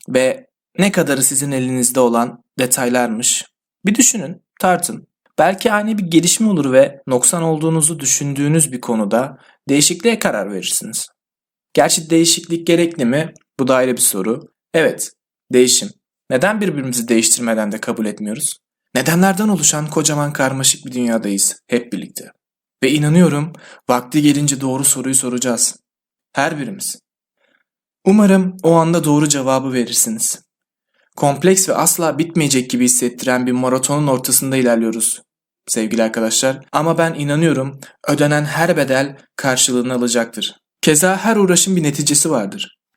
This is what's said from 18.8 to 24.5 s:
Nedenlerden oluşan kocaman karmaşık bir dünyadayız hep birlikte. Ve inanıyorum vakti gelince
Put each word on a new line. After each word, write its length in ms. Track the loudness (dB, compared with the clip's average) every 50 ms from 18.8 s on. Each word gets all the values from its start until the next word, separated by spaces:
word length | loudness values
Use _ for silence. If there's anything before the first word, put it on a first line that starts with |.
| _ _ -4
Nedenlerden 520 | -2 0 0 2 4 4 2 2 2 0 0
oluşan 420 | 0 0 0 0 0 0 -4 -4
kocaman 440 | -2 -2 0 0 0 -2 -2 -2 -2
karmaşık 520 | -2 -2 -2 -2 0 0 -2 -2 -2 -4
bir 60 | -10
dünyadayız 640 | -6 -4 -2 0 -2 -2 -2 -2 -2 -2 -2 -2 -4 -6 _ -4
hep 260 | -4 -4 -4 -4 -10
birlikte. 380 | -10 -10 -12 -14 -16 -18 -18 -20 _ _ _ _ _ _ _ _ -4 -2
Ve 80 | 0
inanıyorum 640 | 0 2 2 4 6 6 6 6 4 0 -4 -6 -8 -14 -20 -20 -20 -10 _ -2
vakti 320 | -2 -2 -2 -2 0 2
gelince 400 | 4 4 4 4 2 -2